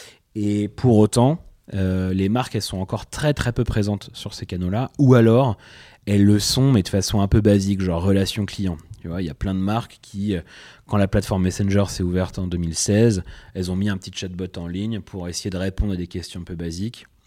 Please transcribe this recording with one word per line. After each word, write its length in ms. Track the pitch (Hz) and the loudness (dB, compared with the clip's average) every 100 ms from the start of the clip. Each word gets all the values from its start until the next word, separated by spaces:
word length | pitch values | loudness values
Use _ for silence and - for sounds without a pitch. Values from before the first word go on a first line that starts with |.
| - _ _ 107 | -20 _ _ -6
Et 320 | 104 104 104 | -2 -2 -4
pour 300 | - 127 107 | 0 4 6
autant, 440 | 107 120 127 165 - _ - | 6 6 4 2 -6 _ -8
euh, 380 | 98 95 92 92 | -2 0 0 -2
les 140 | 95 98 | 0 0
marques, 260 | 120 127 | 0 -2
elles 80 | 110 | -6
sont 160 | - 92 | -6 -6
encore 280 | 95 - - | -6 -8 -8
très, 280 | - 151 | -2 -2
très 180 | 143 120 | 0 -2
peu 120 | 120 | -2
présentes 460 | 117 110 101 104 - | -2 0 -2 -4 -8
sur 220 | - 101 | -14 -14
ces 120 | - 92 | -12 -10
canaux-là, 440 | 90 90 107 131 - | -6 -4 -4 -4 2
ou 160 | 131 | 6
alors 420 | 127 113 120 135 101 - - - _ - | 8 8 6 2 -2 -12 -20 -20 _ 0
elles 180 | 101 | 4
le 140 | 101 104 | 6 4
sont, 320 | - 127 135 | 2 2 4
mais 140 | 117 | 4
de 40 | - | 2
façon 320 | 98 - 104 | -2 0 0
un 60 | 98 | 2
peu 140 | 113 | 4
basique, 400 | 104 101 98 98 | 6 4 2 0
genre 200 | 92 85 | -2 0
relation 460 | 98 98 95 - 98 | 2 2 0 -4 -6
client. 300 | - 95 80 - - | -4 -6 -6 -12 -16
Tu 80 | 87 | -10
vois, 120 | 87 | -8
il 60 | 85 | -8
y 40 | |
a 40 | |
plein 200 | 67 98 | -6 -4
de 40 | 95 | -2
marques 400 | 95 113 - - | -2 -4 -6 -16
qui, 360 | - 98 104 90 | -14 -6 -4 -4
euh, 40 | - - - - - | -6 -18 -20 -20 -4
quand 100 | 104 | 0
la 120 | 98 | 2
plateforme 340 | 104 - 95 | 0 0 0
Messenger 420 | 92 - 98 101 98 | 0 0 0 0 0
s'est 160 | - | -2
ouverte 340 | 90 90 92 - | -2 -2 -2 -4
en 80 | 92 | -6
deux 120 | 87 | -4
mille 180 | 82 80 | -4 -4
seize, 480 | - 104 117 92 - - - | 0 4 4 2 -4 -16 -12
elles 180 | 95 90 | -8 -4
ont 40 | 92 | -2
mis 120 | 104 | -2
un 80 | 95 | -4
petit 160 | 95 | -8
chatbot 320 | - 95 90 92 90 | -12 -10 -8 -10 -8
en 120 | 85 | -8
ligne 320 | 92 110 107 | -6 -6 -8
pour 280 | - 98 87 | -10 -10 -8
essayer 220 | - 101 | -8 -6
de 60 | 90 | -4
répondre 380 | 95 - 104 | -4 -2 -4
à 20 | 90 | -4
des 100 | 87 | -6
questions 340 | 90 82 90 | -10 -12 -14
un 40 | |
peu 100 | 85 | -12
basiques. 520 | 85 85 85 110 - - _ | -10 -8 -6 -8 -10 -20 _